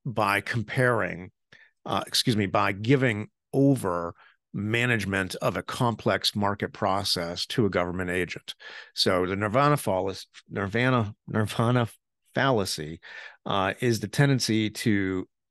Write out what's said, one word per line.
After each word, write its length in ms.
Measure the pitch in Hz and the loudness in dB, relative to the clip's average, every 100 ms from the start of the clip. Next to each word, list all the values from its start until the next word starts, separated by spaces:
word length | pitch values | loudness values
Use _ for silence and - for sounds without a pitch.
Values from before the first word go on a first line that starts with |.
by 380 | 139 113 101 101 | -6 0 2 2
comparing, 880 | - 120 107 135 127 113 90 85 92 _ _ - _ _ - | 0 -4 -2 2 2 2 -2 -6 -12 _ _ -20 _ _ -4
uh, 160 | 98 - | -4 -2
excuse 300 | - 131 107 | 0 2 2
me, 100 | 98 | 2
by 260 | 107 101 | 2 2
giving 560 | 98 110 139 127 104 107 _ _ | 0 2 2 2 -2 -6 _ _
over 600 | 135 139 127 98 87 85 - - _ _ | 2 4 4 0 -2 -4 -8 -18 _ _
management 840 | - 107 117 123 113 95 98 92 - | -6 -2 0 2 0 0 -2 -2 -2
of 200 | 123 90 | -2 -2
a 60 | |
complex 720 | - - 120 107 110 98 - | -4 -2 0 0 0 0 0
market 380 | 104 101 101 92 | 0 0 -2 -6
process 760 | - 101 98 98 92 85 87 - | -2 0 0 -2 -2 -4 -6 -4
to 200 | - 101 | 0 2
a 40 | |
government 400 | 92 90 90 90 | 2 0 -2 -2
agent. 440 | 90 87 - - - - - - | -2 -2 -6 -16 -18 -18 -18 -10
So 320 | - 107 90 92 | -2 2 2 2
the 100 | 98 | 0
nirvana 400 | 104 127 143 147 | 0 2 4 2
fallacy, 500 | 110 92 95 98 - - - | 0 0 -2 -6 -12 -20 -10
nirvana, 640 | 104 98 113 127 127 104 - - | -6 -2 0 2 2 0 -6 -4
nirvana 600 | 110 101 - 117 123 113 - _ _ _ | -2 -2 0 2 2 0 -6 _ _ _
fallacy, 680 | - 135 113 92 - 78 85 - - - - - | 0 2 2 0 -4 -8 -12 -16 -18 -18 -10 -2
uh, 280 | 98 95 - | 0 0 0
is 200 | 123 110 | 0 0
the 80 | 98 | -2
tendency 640 | - 139 127 - 110 107 | 2 4 4 2 0 0
to 580 | - 117 101 95 92 - _ _ | 0 2 2 2 -2 -6 _ _